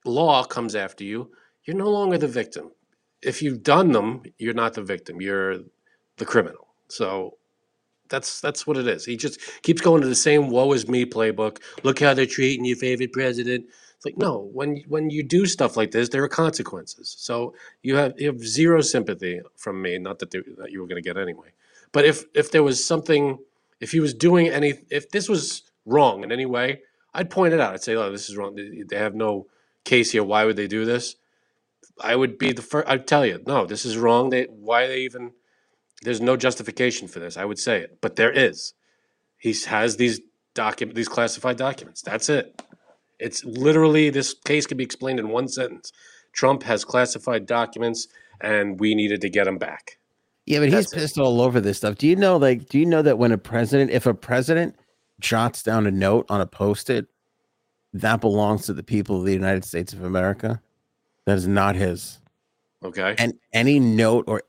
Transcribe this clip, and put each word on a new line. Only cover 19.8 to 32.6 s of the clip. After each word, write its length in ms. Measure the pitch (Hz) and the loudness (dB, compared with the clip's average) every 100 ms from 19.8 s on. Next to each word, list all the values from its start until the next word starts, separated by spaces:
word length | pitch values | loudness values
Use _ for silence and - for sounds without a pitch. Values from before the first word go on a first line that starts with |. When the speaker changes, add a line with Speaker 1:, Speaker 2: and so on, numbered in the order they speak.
Speaker 1:
me. 180 | 92 90 | -6 -6
Not 200 | 92 - | -8 -10
that, 140 | - | -10
they, 80 | 92 - - | -10 -12 -16
that 140 | - | -16
you 80 | 98 | -12
were 60 | 90 | -10
gonna 120 | 87 | -10
get 160 | 85 92 | -8 -6
anyway. 360 | 92 - - _ _ _ _ | -8 -10 -18 _ _ _ _
But 120 | 147 | 2
if, 200 | 147 151 - | 4 2 -2
if 160 | 147 151 | -2 2
there 140 | 160 | 4
was 200 | 143 123 | 4 2
something, 540 | - 165 165 147 143 131 - _ _ - | -2 -2 2 2 2 -4 -12 _ _ -16
if 120 | - | -4
he 80 | 165 | 0
was 120 | 151 | 0
doing 360 | 120 175 175 165 | 2 4 6 4
any, 260 | 160 147 139 - | 2 0 -2 -6
if 200 | 143 - | -8 -4
this 180 | 208 202 | -6 -2
was 340 | 185 - - _ _ - | -2 -2 -10 _ _ 0
wrong 360 | 143 131 98 | 6 6 4
in 100 | 107 | -4
any 120 | 120 | -4
way, 380 | 131 120 127 135 _ _ _ | -2 -2 -2 -4 _ _ _
I'd 160 | 156 180 | -8 -4
point 240 | 190 175 | 2 4
it 60 | 160 | 4
out. 120 | 113 | 2
I'd 100 | 95 | -2
say, 120 | - | -4
"Oh, 180 | 113 101 | -2 -2
this 160 | 101 - | -6 -10
is 80 | 104 | -8
wrong. 180 | 101 | -10
They, 280 | 101 101 - | -10 -14 -14
they 140 | 95 101 | -8 -4
have 180 | 107 | -4
no 320 | 107 110 101 - _ _ _ | -2 -2 -2 -6 _ _ _
case 260 | - 123 117 | 2 2 4
here. 120 | 110 | 0
Why 220 | 98 107 | 2 2
would 120 | 110 101 | 2 0
they 120 | 101 | -2
do 160 | 107 | -4
this?" 320 | 113 123 - - _ _ _ _ _ _ _ - | -2 -2 -4 -14 _ _ _ _ _ _ _ -10
I 160 | 110 123 | -2 0
would 220 | 131 - | 0 0
be 140 | - | -4
the 100 | 120 | -4